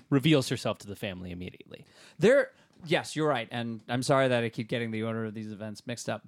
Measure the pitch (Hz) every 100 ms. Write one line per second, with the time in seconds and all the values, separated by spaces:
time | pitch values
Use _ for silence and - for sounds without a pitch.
0 | - 139 147 147 123 123 117 104 101 98
1 | 104 90 92 90 90 - - - - -
2 | - - 190 277 - _ _ _ 160 160
3 | 117 147 156 131 113 120 117 113 - 123
4 | 127 135 135 120 117 - 110 123 117 110
5 | 113 113 110 107 107 101 110 101 - 117
6 | - 107